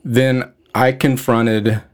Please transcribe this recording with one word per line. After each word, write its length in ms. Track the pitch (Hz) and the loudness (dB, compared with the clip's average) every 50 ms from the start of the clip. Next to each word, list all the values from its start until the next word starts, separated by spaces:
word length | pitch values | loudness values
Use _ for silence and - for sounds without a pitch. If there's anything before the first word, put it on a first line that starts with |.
| _ | _
then 480 | 139 113 123 131 131 131 127 127 - _ _ _ _ - | 0 0 2 2 2 0 -2 -4 -8 _ _ _ _ -2
I 200 | 131 127 127 131 | 0 0 0 2
confronted 880 | 135 - 143 131 131 - - 117 113 117 117 110 107 104 110 110 104 - _ | 0 0 0 0 -2 -2 0 0 2 2 0 0 0 0 -2 -2 -4 -8 _